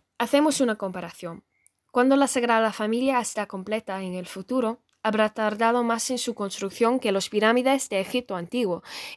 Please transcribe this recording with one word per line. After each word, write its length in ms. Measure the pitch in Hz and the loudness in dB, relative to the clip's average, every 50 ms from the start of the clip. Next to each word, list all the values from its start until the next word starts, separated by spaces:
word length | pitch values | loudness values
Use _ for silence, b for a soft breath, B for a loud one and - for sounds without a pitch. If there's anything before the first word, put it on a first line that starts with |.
| _ _ _ - | _ _ _ -6
hacemos 440 | 240 226 - 285 302 311 285 - | -2 2 4 4 4 4 4 2
una 140 | 269 233 214 | 2 0 0
comparación. 680 | 214 202 190 180 185 175 170 - - - 165 165 - - _ _ _ _ _ _ _ _ _ | -2 -6 -8 -8 -8 -12 -12 -14 -14 -14 -12 -14 -14 -18 _ _ _ _ _ _ _ _ _
Cuando 240 | - 247 247 262 269 | 2 4 4 6 6
la 120 | 277 277 262 | 6 4 4
Sagrada 460 | - 262 240 233 226 220 226 220 208 | 2 0 2 4 4 4 4 2 0
Familia 460 | - 214 214 226 240 262 269 262 247 | -2 -2 0 0 2 2 2 2 0
está 260 | 220 - - 214 202 | 0 -2 -4 -6 -6
completa 560 | 202 - 190 185 208 214 220 - - 190 190 | -6 -8 -10 -6 -4 -6 -6 -4 -6 -8 -6
en 140 | 190 180 180 | -6 -6 -6
el 100 | 185 180 | -8 -8
futuro, 540 | - - 190 190 - 247 262 233 220 240 - _ _ _ _ - | -10 -12 -14 -8 -2 -2 0 0 0 -2 -6 _ _ _ _ -4
habrá 260 | 220 214 214 214 214 | -2 0 2 0 0
tardado 540 | - 226 220 214 214 208 226 226 240 247 240 | 0 -2 -2 -2 0 2 2 2 2 2 2
más 260 | 233 233 226 - - | 0 0 -2 -2 -2
en 80 | 254 240 | -2 -2
su 160 | - 240 226 | -2 -4 -4
construcción 680 | - 202 196 - - 196 196 - - 233 226 254 262 | -4 -6 -6 -6 -6 -6 -8 -2 0 0 2 2 2
que 120 | - 220 | 0 0
las 180 | 190 196 - - | 0 0 0 0
pirámides 580 | - 208 214 220 233 247 247 262 277 269 - - | 0 2 4 4 4 4 4 2 2 2 0 -2
de 100 | 214 190 | -2 -4
Egipto 360 | 190 - - 254 240 - 196 | -2 -2 -2 -4 -4 -4 -6
antiguo, 480 | 180 175 170 - 254 240 185 170 - B B B B B B B | -6 -6 -4 -2 -2 0 0 -2 -4 B B B B B B B